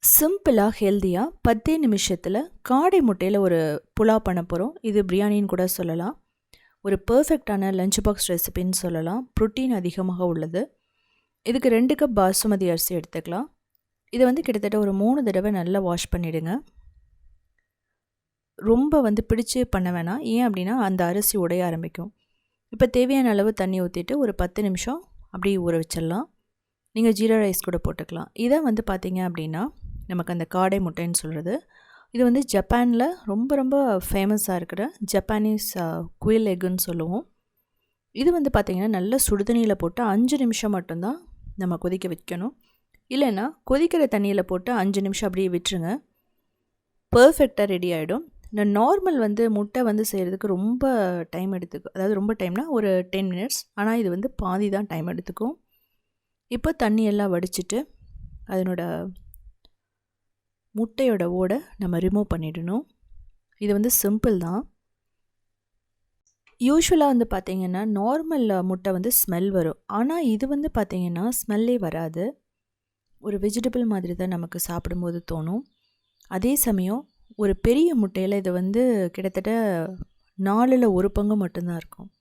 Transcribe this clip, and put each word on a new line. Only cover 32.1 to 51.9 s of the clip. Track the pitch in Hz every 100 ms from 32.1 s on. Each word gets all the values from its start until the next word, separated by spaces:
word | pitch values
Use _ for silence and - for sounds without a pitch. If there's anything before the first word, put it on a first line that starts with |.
இது | 240
வந்து | 247 240 269
ஜப்பான்ல | 202 190 240 240 233 269 370
ரொம்ப, | - 202 254 285
ரொம்ப | 262 277 269 196 -
ஃபேமஸா | 196 196 214 -
இருக்கிற | 180 165 180 233 370 208
ஜப்பானீஸ், | 196 190 214 214 214 - -
அ, | 170 165 170 -
குயில் | - 220 220
எக்குன்னு | 180 185 180
சொல்லுவோம். | 180 170 160 196 349 _ _ _ _ _ _ _ _
இது | - 277
வந்து | 349 277 240
பார்த்தீங்கன்னா, | 202 185 208
நல்லா | 208 185 262 -
சுடுதண்ணியில | 208 202 233 226
போட்டு | 196 170 175
அஞ்சு | 233 196 247 285
நிமிஷம் | 254 220 220
மட்டும்தான் | 196 175 165 185 302 - - - -
நம்ம | 185 175
கொதிக்க | 180 185 185
வைக்கணும். | 170 - 175 208 - _ _ _ _ _
இல்லைன்னா, | 254 277 196 240 - -
கொதிக்கிற | 269 339 339 285
தண்ணியில | 208 202 202
போட்டு | 185 185 185
அஞ்சு | 247 190 196
நிமிஷம் | 196 196 208
அப்படியே | 185 190
விட்டுருங்க. | 175 180 185 165 247 _ _ _ _ _ _ _ _ _ _ _ 233
பெர்ஃபெக்ட்டா | 254 330 285 -
ரெடி | 202 180 180
ஆயிடும். | 170 160 214 330 - -
இந்த | 208 208 202
நார்மல் | 240 392 370 302
வந்து | 220 208 233
முட்டை | 214 208 254
வந்து | 240 214 214
செய்யறதுக்கு | 202 180 190 214
ரொம்ப | 185 202 247 269 247 190 175 165
டைம் | 165 190
எடுத்துக்கும். | 190 175 - -